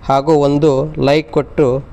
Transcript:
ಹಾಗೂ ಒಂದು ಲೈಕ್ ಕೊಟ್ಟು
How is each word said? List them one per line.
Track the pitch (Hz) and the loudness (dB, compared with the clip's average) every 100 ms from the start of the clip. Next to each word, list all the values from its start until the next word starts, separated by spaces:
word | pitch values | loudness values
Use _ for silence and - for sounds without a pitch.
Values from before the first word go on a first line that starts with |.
| - | 0
ಹಾಗೂ | 139 143 156 143 | -2 2 2 2
ಒಂದು | 143 156 131 151 156 135 | 2 2 0 -4 -4 0
ಲೈಕ್ | 151 151 151 | 0 0 -4
ಕೊಟ್ಟು | 139 - 139 131 - | -4 -2 0 -2 -6